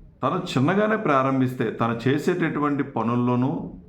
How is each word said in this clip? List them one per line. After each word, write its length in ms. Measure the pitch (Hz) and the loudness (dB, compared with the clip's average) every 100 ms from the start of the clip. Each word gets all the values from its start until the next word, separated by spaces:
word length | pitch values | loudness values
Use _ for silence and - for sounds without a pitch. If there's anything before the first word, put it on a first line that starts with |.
| - - | -20 -6
తను 340 | 131 180 - 135 | -4 -2 -2 0
చిన్నగానే 380 | 139 196 214 214 | 2 2 2 0
ప్రారంభిస్తే, 760 | 156 135 135 135 127 127 110 | 2 2 2 2 0 0 -4
తను 380 | - 117 113 131 | -2 -2 0 0
చేసేటటువంటి 720 | 151 165 180 165 160 147 143 | 2 2 0 0 0 -2 0
పనుల్లోనూ 880 | 131 117 110 120 123 123 131 160 - - | -2 -2 0 2 2 2 0 -2 -8 -12